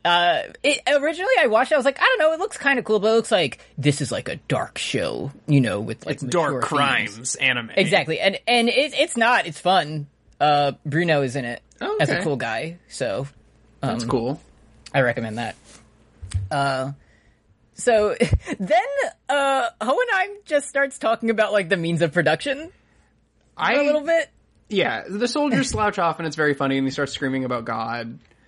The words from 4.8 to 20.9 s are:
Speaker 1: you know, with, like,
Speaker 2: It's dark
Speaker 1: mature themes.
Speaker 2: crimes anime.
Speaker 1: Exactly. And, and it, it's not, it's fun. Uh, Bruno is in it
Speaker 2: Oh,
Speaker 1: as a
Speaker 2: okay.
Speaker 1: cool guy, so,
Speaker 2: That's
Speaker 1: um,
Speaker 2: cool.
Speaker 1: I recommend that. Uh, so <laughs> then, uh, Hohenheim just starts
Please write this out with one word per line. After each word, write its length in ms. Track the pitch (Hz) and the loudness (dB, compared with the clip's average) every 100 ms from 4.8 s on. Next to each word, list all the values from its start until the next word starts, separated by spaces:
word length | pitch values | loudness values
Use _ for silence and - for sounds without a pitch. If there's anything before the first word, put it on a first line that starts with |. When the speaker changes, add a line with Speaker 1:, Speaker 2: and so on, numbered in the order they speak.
| - 120 80 60 120 - - | -6 -4 -4 -4 -8 -8 2
Speaker 1:
you 120 | 143 | 2
know, 200 | 117 98 | 4 0
with, 240 | 113 110 - | -6 -8 -8
like, 160 | - | -8
Speaker 2:
It's 20 | |
dark 300 | 123 170 147 | -4 -2 0
Speaker 1:
mature 80 | 135 | -2
themes. 80 | - | 0
Speaker 2:
crimes 680 | 147 139 120 101 113 127 - | 2 2 2 -2 -6 -8 0
anime. 340 | 135 123 113 - | 0 0 -2 0
Speaker 1:
Exactly. 440 | 185 180 143 156 | 2 2 0 0
And, 180 | 196 - - | -2 -2 2
and 220 | 240 233 | 2 4
it, 240 | 214 294 | 2 2
it's 240 | - 330 240 | 2 0 2
not, 300 | 226 240 175 | 2 2 0
it's 120 | 151 | -2
fun. 460 | 180 190 151 156 143 _ _ - | 2 2 2 -4 -10 _ _ 0
Uh, 340 | 147 147 143 - 151 | 2 4 2 -2 -4
Bruno 380 | 151 175 151 | 0 2 2
is 120 | 135 131 | 0 -2
in 80 | 120 | -6
it 180 | 120 _ - | -8 _ -10
Speaker 2:
Oh, 160 | 370 427 | -4 0
Speaker 1:
as 100 | 220 | 0
a 80 | 175 | 0
Speaker 2:
okay. 60 | |
Speaker 1:
cool 120 | 175 131 | -2 -2
guy, 420 | 113 113 156 175 _ | -2 -4 -6 -12 _
so, 380 | - 120 101 139 - _ _ _ _ | -6 -4 -4 -8 -12 _ _ _ _
Speaker 2:
That's 220 | 135 117 | -6 -4
Speaker 1:
um, 60 | 117 | -2
Speaker 2:
cool. 320 | 131 117 151 - _ _ _ - | -2 -2 -6 -12 _ _ _ -4
Speaker 1:
I 80 | 143 | 0
recommend 380 | 120 120 113 110 | 0 -2 -6 -6
that. 160 | 113 - - - _ _ _ _ - - 95 | -8 -10 -20 -20 _ _ _ _ -10 -8 -4
Uh, 400 | 143 139 131 135 143 _ _ _ _ _ _ _ | -2 -2 -2 -6 -10 _ _ _ _ _ _ _
so 420 | - 240 220 208 - 180 - | -4 2 4 4 2 2 0
<laughs> 220 | - 311 | 0 -6
then, 200 | 185 320 480 571 494 - - | 0 2 2 -2 -4 -4 -2
uh, 420 | 285 277 269 240 - | 0 2 0 -2 -4
Hohenheim 480 | 214 302 494 381 403 403 - | -2 0 2 0 -2 -6 -2
just 240 | 294 294 | -2 0
starts 300 | 277 277 | -2 -2